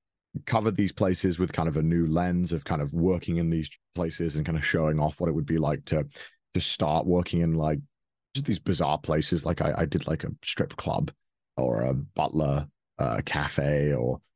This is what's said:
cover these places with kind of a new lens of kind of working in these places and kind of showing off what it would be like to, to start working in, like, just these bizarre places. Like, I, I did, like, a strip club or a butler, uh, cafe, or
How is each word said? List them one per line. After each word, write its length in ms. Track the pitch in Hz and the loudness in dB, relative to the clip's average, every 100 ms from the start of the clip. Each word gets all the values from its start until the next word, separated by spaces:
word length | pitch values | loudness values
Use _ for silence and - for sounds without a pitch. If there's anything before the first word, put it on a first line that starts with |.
| _ _ _ 143 - | _ _ _ -12 -2
cover 260 | 117 107 | 0 2
these 200 | 98 98 | 2 0
places 460 | - 98 92 95 85 | 2 2 2 0 2
with 140 | 90 | 0
kind 140 | - 82 | 0 0
of 100 | 76 | 2
a 40 | |
new 260 | 80 85 82 | 2 2 2
lens 460 | 80 90 87 87 | 2 2 0 0
of 100 | 82 | -2
kind 180 | - 80 | -2 -4
of 120 | 71 | -2
working 440 | 82 87 90 - 85 | 0 2 2 0 -2
in 120 | 82 | 0
these 200 | 82 78 - _ - | 0 -2 -10 _ -6
places 400 | 85 - 82 73 | -4 -2 -2 -2
and 100 | 76 | -2
kind 120 | 80 | -2
of 80 | - | 0
showing 340 | 82 78 76 | 2 2 2
off 200 | 76 - | 0 0
what 100 | 85 | -2
it 40 | |
would 120 | 78 71 | 0 0
be 120 | 80 | 0
like 260 | 73 71 - | 0 -2 -2
to, 220 | 78 71 - - _ _ | -2 -2 -6 -20 _ _
to 80 | 92 | -4
start 440 | - - 73 78 - | -4 -2 0 2 2
working 360 | 87 87 87 | 2 2 0
in, 140 | 82 80 | 2 2
like, 240 | 78 76 - _ _ _ _ | 2 0 -4 _ _ _ _
just 120 | 135 143 | -6 -4
these 140 | 101 | -2
bizarre 380 | - 87 76 73 | 0 0 2 0
places. 480 | - 78 - 85 71 | 0 0 2 0 0
Like, 160 | 87 | 0
I, 120 | - - | 0 0
I 60 | 80 | 0
did, 220 | 147 - | 0 -2
like, 160 | - | -4
a 80 | - - | -4 -8
strip 320 | - - - - | -6 -4 -4 -4
club 340 | - - - - _ _ _ - | -4 -2 -2 -6 _ _ _ -2
or 240 | 64 57 | 0 2
a 120 | 62 | 0
butler, 720 | 67 - - 76 78 76 71 71 _ _ - | 0 -2 -2 -2 2 2 2 -2 _ _ -4
uh, 240 | 64 53 - | -2 -2 -2
cafe, 680 | - 71 - 71 73 73 | -2 -2 0 2 2 2
or 280 | 69 60 65 - | 2 0 -4 -8